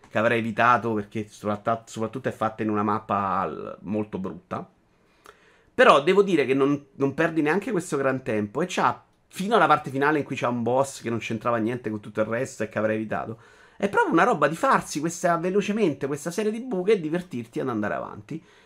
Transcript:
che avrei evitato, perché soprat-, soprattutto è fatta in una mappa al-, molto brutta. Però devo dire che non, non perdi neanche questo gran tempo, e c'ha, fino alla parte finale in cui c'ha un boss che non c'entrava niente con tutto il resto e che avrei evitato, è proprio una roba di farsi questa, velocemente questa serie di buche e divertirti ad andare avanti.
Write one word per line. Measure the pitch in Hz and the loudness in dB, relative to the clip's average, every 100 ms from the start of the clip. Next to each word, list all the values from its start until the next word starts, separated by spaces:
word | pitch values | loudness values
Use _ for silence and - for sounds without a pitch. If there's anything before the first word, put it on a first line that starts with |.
| - | -6
che | 110 | 0
avrei | 113 117 | 2 0
evitato, | 113 104 117 120 117 | -2 0 2 2 2
perché | 107 101 117 104 | -2 -4 -8 -10
soprat-, | - 101 104 - 113 - | -8 -6 -4 -2 -4 -6
soprattutto | - 110 131 127 | -8 -8 -4 -6
è | |
fatta | 117 110 - | -2 -4 -2
in | 110 | -2
una | 104 | 0
mappa | 104 107 - 101 98 92 | 0 -2 -2 -2 0 -2
al-, | 87 53 50 - | -4 -6 -12 -12
molto | - 107 104 95 | -6 -6 -4 -6
brutta. | 95 87 - 101 185 _ _ _ _ _ - _ _ _ _ - | -8 -10 -10 -10 -10 _ _ _ _ _ -20 _ _ _ _ 4
Però | 254 156 | 8 8
devo | 147 190 | 6 4
dire | 196 165 123 | 6 4 4
che | |
non, | 135 139 143 - - | 4 4 2 -4 -2
non | 139 135 | -2 2
perdi | 165 160 | 0 2
neanche | 147 175 233 | 2 0 0
questo | 196 - 143 | -4 -2 -2
gran | 135 131 | 0 -2
tempo, | 127 107 104 139 | -2 -2 -2 -4
e | 180 | -4
c'ha, | - 143 113 - _ _ | 0 0 0 -10 _ _
fino | - 190 226 | -8 0 4
alla | 156 | 6
parte | 151 - | 4 2
finale | 131 143 151 | 0 2 2
in | |
cui | 139 135 | -2 -2
c'ha | 127 | -2
un | 123 | 0
boss | 117 127 139 - | 0 2 0 -2
che | 113 | -4
non | 117 | -4
c'entrava | - 113 123 117 | -4 -4 -2 0
niente | 110 123 113 | 0 -2 -6
con | 107 | -8
tutto | 107 107 | -8 -4
il | 107 | -2
resto | 113 127 - | -2 -4 -6
e | 110 | -6
che | 113 | -2
avrei | 107 107 | -2 -2
evitato, | 107 98 69 113 - - - _ | -2 -6 -6 -12 -18 -20 -20 _
è | 202 | -2
proprio | 311 427 | 2 2
una | 160 | 4
roba | 196 208 147 | 4 4 0
di | 165 | 2
farsi | 269 180 - 151 | 2 2 0 -4
questa, | 160 170 175 170 | -4 -2 0 0
velocemente | 175 196 202 208 190 - 139 | 0 0 0 0 0 0 -4
questa | 143 175 | -6 -6
serie | 170 214 | -4 -2
di | 226 | -4
buche | 262 190 180 | -6 -4 0
e | 214 | 0
divertirti | 156 170 180 120 113 - | 0 -4 -6 -10 -8 -6
ad | 135 | -4
andare | 113 104 69 | -2 -2 -4
avanti. | 50 67 - 107 - - | -6 -14 -14 -14 -14 -20